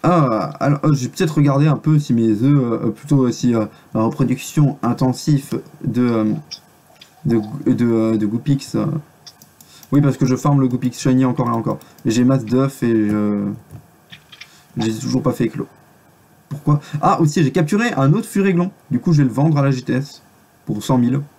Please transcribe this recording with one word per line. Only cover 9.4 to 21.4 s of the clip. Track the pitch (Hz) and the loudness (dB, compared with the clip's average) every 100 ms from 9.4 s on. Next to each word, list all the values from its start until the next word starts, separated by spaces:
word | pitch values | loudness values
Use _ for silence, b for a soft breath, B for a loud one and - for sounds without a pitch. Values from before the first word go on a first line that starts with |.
| - _ B B B | -20 _ B B B
Oui, | 143 | 2
parce | 143 127 | 2 2
que | 131 | 0
je | |
farm | 127 147 143 | 0 2 2
le | 131 | 2
Goopix | 120 123 120 | 0 -4 -2
Shiny | 135 127 | 0 2
encore | 131 123 120 | 2 0 -2
et | |
encore. | 117 113 104 B B | -2 -4 -6 B B
Et | 123 | -2
j'ai | 110 | 2
masse | 123 135 | 2 2
d'œufs | 110 123 135 - | 0 0 0 -2
et | 120 113 107 | 0 2 2
je, | 107 104 104 101 110 - - - _ _ - _ - B B B - | 0 0 -2 -4 -8 -14 -20 -20 _ _ -20 _ -20 B B B -6
je | |
les | 113 113 | -4 -4
ai | |
toujours | 123 127 | -4 -2
pas | 135 | -2
fait | 120 | -2
éclore. | 117 143 - _ _ _ _ _ _ _ _ | -4 -4 -12 _ _ _ _ _ _ _ _
Pourquoi ? | 147 - 147 B 147 | -8 0 -2 B -2
Ah, | 185 202 | -2 2
aussi, | 147 180 | 0 2
j'ai | 156 | 0
capturé | 185 156 202 233 | 0 0 0 -2
un | - 135 | 0 2
autre | 185 226 | 2 0
Furéglon. | 202 196 175 180 - _ | -2 0 0 -2 -6 _
Du | 123 | -4
coup, | - | 0
je | 156 | 2
vais | 135 | 2
le | |
vendre | 113 151 147 | 2 0 2
à | |
la | 139 | 0
J | 127 | -2
T | - | -2
S | 127 143 - _ _ _ _ - | -4 -4 -14 _ _ _ _ -8
pour | 104 | -8
cent | - 127 | -2 0
mille. | 120 139 143 _ | 2 0 -6 _